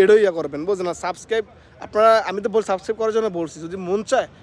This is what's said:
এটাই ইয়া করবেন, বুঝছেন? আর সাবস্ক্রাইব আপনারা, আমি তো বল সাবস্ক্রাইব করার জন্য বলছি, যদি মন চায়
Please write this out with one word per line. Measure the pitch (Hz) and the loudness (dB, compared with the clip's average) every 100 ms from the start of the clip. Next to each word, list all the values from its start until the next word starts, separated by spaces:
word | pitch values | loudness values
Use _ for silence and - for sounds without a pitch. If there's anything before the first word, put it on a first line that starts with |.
এটাই | 190 214 | 6 6
ইয়া | 202 | 4
করবেন, | 165 151 143 170 | 0 -6 -6 -4
বুঝছেন? | 196 180 | -4 -4
আর | |
সাবস্ক্রাইব | 165 175 180 - 220 214 - _ - - | -6 -8 -8 -6 -6 -6 -12 _ -20 -6
আপনারা, | 214 220 220 180 | 2 4 4 2
আমি | 190 | -4
তো | 208 | -2
বল | 214 | -2
সাবস্ক্রাইব | 202 190 - 220 | -2 -4 -4 -4
করার | 220 | -2
জন্য | 220 220 | -2 -2
বলছি, | 175 160 151 165 | -4 -8 -10 -14
যদি | 190 | -10
মন | 180 202 | -4 -4
চায় | 214 254 160 - | -2 -2 -2 -8